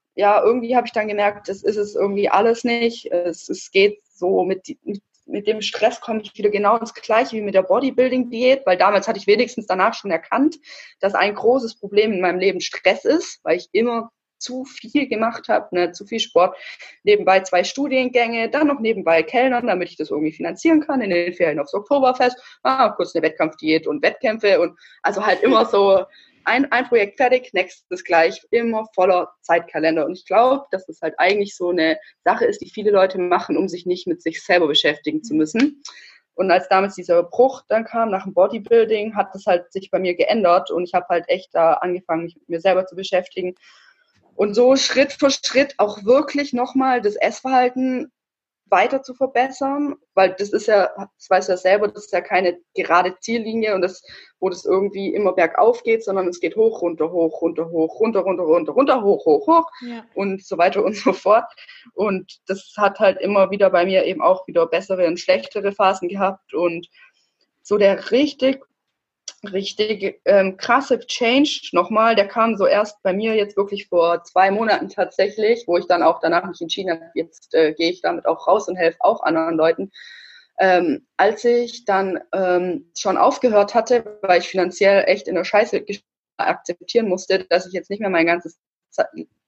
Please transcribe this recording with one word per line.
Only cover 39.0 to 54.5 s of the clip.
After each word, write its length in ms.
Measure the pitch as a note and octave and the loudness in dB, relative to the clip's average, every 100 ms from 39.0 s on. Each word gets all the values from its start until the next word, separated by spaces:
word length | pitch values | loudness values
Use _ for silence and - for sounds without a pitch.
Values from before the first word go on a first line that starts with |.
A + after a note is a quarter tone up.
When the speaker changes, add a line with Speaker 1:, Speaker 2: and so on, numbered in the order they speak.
| G#3+ G#3 | -4 -6
Speaker 1:
hat 180 | G3 | -6
das 120 | G3 G#3 | -6 -2
halt 260 | F3+ F3 | -2 -2
sich 200 | F#3+ F#3+ | -14 -6
bei 80 | F#3 | -4
mir 160 | F#3 F3 | -2 -2
geändert 560 | - A3+ F3+ F3+ F#3 | -2 0 4 2 2
und 120 | E3 F3+ | -6 -4
ich 80 | |
hab 160 | F#3 F3+ | -4 -2
halt 160 | F3 E3+ | -4 -2
echt 260 | - - | -4 -4
da 200 | E3 E3 | 0 2
angefangen, 500 | D#3 F3+ F3+ - E3 | 2 -2 -6 -6 -6
mich 120 | E3+ - | -6 -14
mit 140 | - | -10
mir 120 | E3 | -2
selber 240 | F3+ F3+ F#3 | 0 0 -2
zu 100 | F3 | -6
beschäftigen. 600 | F#3+ F#3 F#3+ - F3+ F#3 _ _ _ _ _ _ _ - | -4 -4 -4 -8 -8 -10 _ _ _ _ _ _ _ -4
Und 180 | G#3 | -2
so 240 | G3+ B3 C4+ | 4 4 4
Schritt 340 | - B3 C#4+ | 2 0 0
für 180 | - C#4+ | 2 0
Schritt 440 | C4+ - B3 C#4 - | 0 -2 0 0 0
auch 280 | G#3 G#3 G3 | -2 -2 2
wirklich 480 | C4 D4+ C#4+ C#4+ | 2 2 -4 -4
nochmal 480 | A#3+ B3+ C4+ C4 B3 | -4 -4 -2 0 0
das 140 | G#3 G#3 | -2 -2
Essverhalten 960 | B3+ B3 C4 B3+ B3+ B3+ C4 B3+ B3+ _ _ _ _ _ - | -4 -4 -2 2 2 0 -4 -4 -8 _ _ _ _ _ 0
weiter 320 | F#3 A#3 C4+ | 2 2 0
zu 100 | C4+ | -6
verbessern, 840 | B3 C4+ B3+ C4 C4 C4+ C#4+ D4 C#4 _ | -6 -2 0 -2 -2 -6 -4 -4 -6 _
weil 220 | - F#3+ F#3 | 2 2 2
das 120 | G3+ | -4
ist 180 | G#3+ - | -4 2
ja, 220 | G#3 G3 - | 2 2 -2
das 340 | G3 _ - | -16 _ 0
weißt 200 | F#3+ G3 | 0 2
du 40 | |
ja 40 | F3+ | 0
selber, 300 | F#3 G3+ G#3 | 2 2 0
das 180 | - - | -6 -6
ist 80 | |
ja 80 | F3+ | -6
keine 380 | - F#3 F#3 F3 _ - | -2 0 0 -2 _ -8
gerade 420 | - E3+ F#3 F#3 | 0 2 2 -4
Ziellinie 560 | - A#3 A3 A3+ A3 G3 | -6 -6 -4 -4 -2 -2
und 60 | |
das, 220 | F#3 F#3+ - - - - | -2 -4 -20 -20 -20 -6
wo 100 | |
das 160 | F#3+ | -6